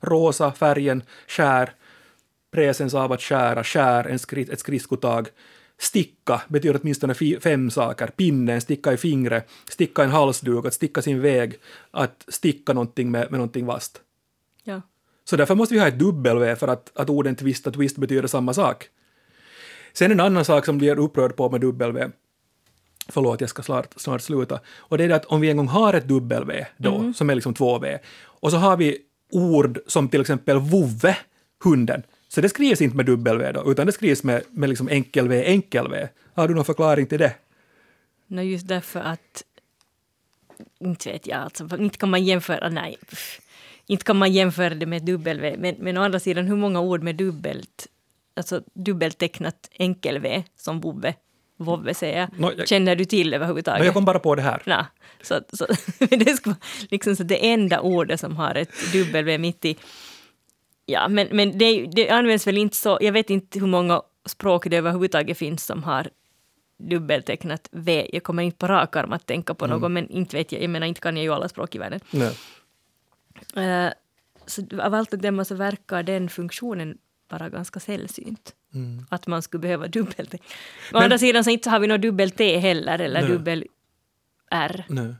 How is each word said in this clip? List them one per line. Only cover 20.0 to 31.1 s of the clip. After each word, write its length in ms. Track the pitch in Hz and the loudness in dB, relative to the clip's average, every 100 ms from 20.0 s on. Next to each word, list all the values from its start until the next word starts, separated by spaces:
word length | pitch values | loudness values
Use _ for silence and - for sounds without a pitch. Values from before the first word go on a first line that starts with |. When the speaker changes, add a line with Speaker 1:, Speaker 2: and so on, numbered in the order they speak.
| 180 | 4
Speaker 1:
en 80 | 208 | 6
annan 240 | 190 185 | 4 4
sak 200 | 151 151 | 4 4
som 140 | 139 143 | 4 2
blir 200 | 143 143 | 4 4
upprörd 380 | 147 143 127 - | 2 2 0 2
på 140 | 127 | 0
med 100 | 127 | 2
W. 500 | 127 123 120 123 127 - _ _ _ _ _ _ _ _ - | 0 0 -2 -2 -6 -8 _ _ _ _ _ _ _ _ -6
Förlåt, 320 | - 131 117 | 0 0 0
jag 100 | 123 | -4
ska 120 | - | -8
snart, 260 | 120 131 - - | -6 -4 -4 -10
snart 220 | - 127 | -6 -6
sluta. 380 | - 147 123 131 - - | -4 -4 -2 -6 -10 -20
Och 220 | - 151 | -6 0
det 60 | |
är 40 | 170 | 2
det 80 | 160 | 2
att 80 | |
om 160 | - 156 | 2 2
vi 100 | 156 | 2
en 60 | 147 | 2
gång 120 | 139 | 2
har 260 | 160 220 | 4 4
ett 140 | 185 131 | 2 2
W 580 | 135 120 117 135 151 131 _ | 0 2 -4 -4 -6 -8 _
då, 180 | 131 202 | -2 0
Speaker 2:
Mm. 160 | 233 | -2
Speaker 1:
som 160 | 240 147 | -2 0
är 40 | |
liksom 200 | 131 120 | 0 -2
två 240 | 117 127 120 | 0 2 2
V, 200 | 69 69 - - | -2 -6 -10 -20
och 260 | - _ 156 | -20 _ 0
så 60 | 165 | 4
har 200 | 196 185 | 4 4
vi 220 | 156 139 _ _ _ | 2 0 _ _ _
ord 480 | 185 180 156 143 117 - | 0 4 6 4 2 -2
som 220 | - 139 | 0 2
till 120 | 151 | 2
exempel 380 | 139 135 - 139 | 2 0 2 2
vovve, 580 | 139 190 143 113 160 | 4 4 4 4 2